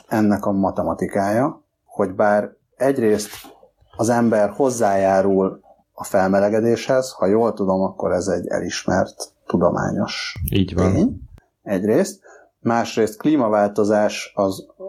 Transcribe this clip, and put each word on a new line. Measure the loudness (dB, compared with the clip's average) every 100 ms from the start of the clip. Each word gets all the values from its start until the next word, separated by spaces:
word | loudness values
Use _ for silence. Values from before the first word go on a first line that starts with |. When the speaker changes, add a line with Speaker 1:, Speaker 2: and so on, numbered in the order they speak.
| -4
Speaker 1:
ennek | 0 2 2 0
a |
matematikája, | 0 0 -2 -4 -4 -4 -2 0 0 0 -4 _ _ _
hogy | -4 -4
bár | 2 2 2 0 -8 _ -2
egyrészt | 0 2 2 0 -2 -12 -20 -20 -20 _ _ -4
az | 0
ember | 2 2 2 0
hozzájárul | 0 -2 0 0 2 4 4 4 2 0 -2 -14 -20 _
a | -16
felmelegedéshez, | -4 0 2 2 2 2 0 0 0 -2 -2
ha | -2 0
jól | 2 2
tudom, | 0 0 0
akkor | -2 -4 -2
ez | -2 -2
egy | -4 -4
elismert | -6 -6 -6 -2 -2 -2 -6 -18 _ -4
tudományos | 0 2 0 -2 -4 -4 -6 -10 -8 -4
Speaker 2:
Így | -2 -2
van. | 0 2
Speaker 1:
tény, | 2 0 -2 -12 -20 _ _
egyrészt. | -6 -2 2 2 0 -6 -20 -20 -20 _
Másrészt | -2 0 0 0 -2 0
klímaváltozás | 0 2 2 2 2 2 2 2 2 -2 -6 -2
az | -2 -2 -12 -16